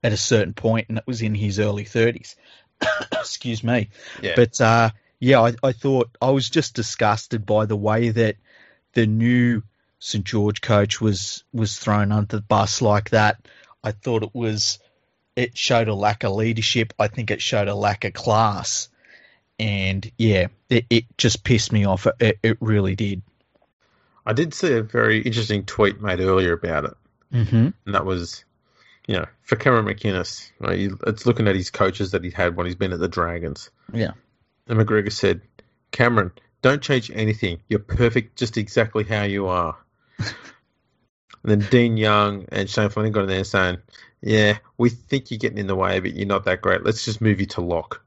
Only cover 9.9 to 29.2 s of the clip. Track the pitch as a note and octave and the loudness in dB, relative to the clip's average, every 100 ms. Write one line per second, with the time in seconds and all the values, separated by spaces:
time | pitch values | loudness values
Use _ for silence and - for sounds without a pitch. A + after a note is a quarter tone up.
9.9 | _ - G#2+ F#2 A2 G#2 G#2+ - G#2+ G#2 | _ -8 -6 -4 0 0 -2 2 2 2
10.9 | - A2 F#2+ G2+ - _ A#2+ G#2+ - - | 0 0 -2 -4 -12 _ -4 -4 -4 0
11.9 | G#2 G2+ G#2+ G#2+ G#2+ G#2 G#2 G#2+ - A2+ | 0 2 0 -2 -6 0 2 2 0 2
12.9 | G#2 G#2+ A2 G#2+ - _ - _ _ A2+ | 2 2 2 4 0 _ -20 _ _ -10
13.9 | G#2+ - A2+ G#2 A#2+ A#2 G#2+ - - _ | -8 -2 -2 -2 -4 -4 -2 -4 -6 _
14.9 | _ _ _ _ - B2 - - A#2+ A2 | _ _ _ _ -4 -4 -4 0 2 2
15.9 | G2+ G#2 G#2+ G#2 G2 A2 A2+ A2 B2 A2+ | 0 0 0 -4 -2 -2 -2 -2 0 -2
16.9 | - G#2+ A#2 A2 - - A#2 G2+ G2+ G2+ | 0 -2 -2 -6 -4 -2 -2 -2 0 -2
17.9 | G2+ G2+ F2+ - G#2+ A2+ G2 C2+ - - | -2 -6 -6 0 2 2 0 -6 -6 -8
18.9 | _ _ - _ _ _ _ G#2+ G2+ F#2+ | _ _ -20 _ _ _ _ -2 -2 -2
19.9 | F#2+ - _ A2+ G2 F2+ _ _ A#2+ A#2 | -4 -6 _ 2 4 2 _ _ 0 4
20.9 | A#2 A2+ - A#2+ - - A#2 - A2 G2+ | 2 2 -2 0 0 0 0 2 0 0
21.9 | F#2 A2+ - A2+ G2+ A2+ A2 A2 G#2 F#2+ | 2 0 2 0 2 -2 -2 0 0 0
22.9 | F#2+ G#2+ F#2+ - _ _ _ _ _ _ | -2 -4 -6 -10 _ _ _ _ _ _
23.9 | _ _ _ - A2 E3 - F#3 A#2+ A2 | _ _ _ -4 -2 -2 -2 0 0 0
24.9 | A#2+ A2+ A2 A#2+ A2+ G#2+ G#2 G2 - G#2 | 2 2 2 0 -2 -2 -2 -4 2 2
25.9 | G2 G#2 F2+ F#2 F#2+ F#2 E2 F2+ D#2 C#2+ | 2 -4 -2 2 2 2 0 -2 -4 -4
26.9 | - _ _ _ A#2+ A2 A#2 B2+ - - | -10 _ _ _ -2 2 4 2 0 -4
27.9 | G2 F#2 F#2 E2+ - _ _ _ _ _ | -2 -2 -4 -6 -14 _ _ _ _ _
28.9 | _ - F#2 | _ -4 -4